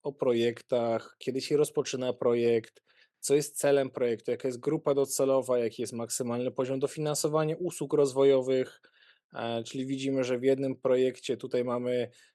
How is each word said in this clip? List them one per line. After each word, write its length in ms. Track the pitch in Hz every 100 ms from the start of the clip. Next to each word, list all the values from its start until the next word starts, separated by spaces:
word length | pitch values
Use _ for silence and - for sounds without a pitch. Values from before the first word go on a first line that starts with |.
o 100 | 147
projektach, 1000 | 139 131 117 117 117 - 123 117 113 - -
kiedy 220 | - 131
się 160 | - 147
rozpoczyna 560 | 151 - 135 127 127
projekt, 680 | - 123 120 117 117 113 _ _ _ _ _
co 160 | - 143
jest 220 | 147 -
celem 320 | 143 143 135
projektu, 420 | 135 123 110 -
jaka 160 | 117 135
jest 120 | 123
grupa 340 | 135 156 151
docelowa, 640 | 139 135 - 135 135 123 123
jaki 220 | 117 -
jest 120 | 117
maksymalny 580 | 117 117 - 120 120 127
poziom 280 | 123 127 135
dofinansowania 760 | 139 - 151 147 156 151 156 165
usług 380 | 180 - 139
rozwojowych. 880 | 151 143 127 139 131 127 131 127 - _ _ _ _ _
E, 300 | - 117 117
czyli 220 | 117 135 131
widzimy, 380 | 135 135 135
że 160 | 127 123
w 40 |
jednym 320 | 131 135 135 131
projekcie 600 | 131 127 127 123 - 120
tutaj 260 | 127 127
mamy 460 | 123 123 123 123 120 - _